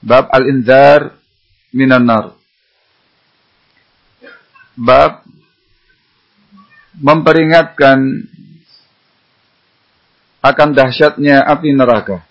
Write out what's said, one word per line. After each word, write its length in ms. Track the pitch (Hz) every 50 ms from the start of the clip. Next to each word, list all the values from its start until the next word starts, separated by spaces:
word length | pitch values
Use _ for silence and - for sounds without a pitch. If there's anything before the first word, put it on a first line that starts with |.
| -
bab 240 | - 117 131 131 - -
Al-Inzar 800 | 131 131 131 139 131 120 107 131 131 139 139 143 147 143 - _ _ _ _ _ _ _ _ _ _ _ _
Minan 320 | - 123 135 131 131 127 123
Nar. 320 | 120 117 107 104 90 _ _ _ _ _ _ _ _ _ _ _ _ _ _ _ _ _ _ _ _ _ _ _ _ _ _ _ _ _ _ _ _ _ _ _ _ _ _ _ - - _ _ _ _ _ _ _ _
Bab 480 | 131 120 120 127 135 147 151 - - _ _ _ _ _ _ _ _ _ _ _ _ _ 988 494 _ 880 _ _ _ _ _ _ _ _ _ _ - _ _ _ _ _ _ _ 175
memperingatkan 1300 | 147 139 151 160 151 165 160 165 160 156 160 170 160 160 - - 143 135 135 135 135 135 127 110 - - _ - - _ - _ _ _ _ _ _ _ _ _ _ _ _ _ _ _ _ _ _ _ _ _ _ _ _ _ _ _ _ _ _ _ _ _ _ _ _ _ _
akan 260 | 135 139 - 151 151 143
dahsyatnya 720 | 131 131 131 123 - 156 147 147 - 143 143 143 139 - -
api 240 | 147 143 170 151
neraka. 560 | 139 135 131 123 120 107 95 - 98 87 82 _